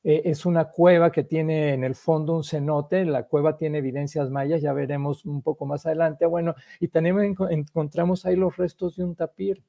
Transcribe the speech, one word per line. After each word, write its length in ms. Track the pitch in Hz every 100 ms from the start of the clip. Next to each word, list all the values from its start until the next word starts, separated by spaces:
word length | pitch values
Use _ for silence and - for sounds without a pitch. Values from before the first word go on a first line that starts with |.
Eh, 160 | 185 156 170
es 180 | 151
una 220 | 175 170 160
cueva 460 | - 175 175 170
que 120 | 165
tiene 480 | - 160 156 156 151
en 100 | 135
el 120 | 127
fondo 420 | 127 - 160 156 165
un 80 |
cenote, 640 | 147 156 143 147 147 185 175
la 160 | 135
cueva 340 | - 147 151 151
tiene 220 | 156 151
evidencias 500 | 135 131 143 151 135
mayas, 320 | 139 139 165
ya 140 | 147
veremos 500 | 139 139 143 139 139
un 160 | - 143
poco 240 | 156 147
más 220 | 139 143 165
adelante. 400 | 160 165 151 170
Bueno, 280 | 170 170 - - -
y 100 | 170
también 280 | 165 165 190
enco-, 280 | 202 185 185
encontramos 760 | 156 147 165 151 165 175 180 185
ahí 100 | 185
los 180 | 185 -
restos 380 | 175 - 180 175
de 80 |
un 100 | 180
tapir 480 | 170 165 - 196 190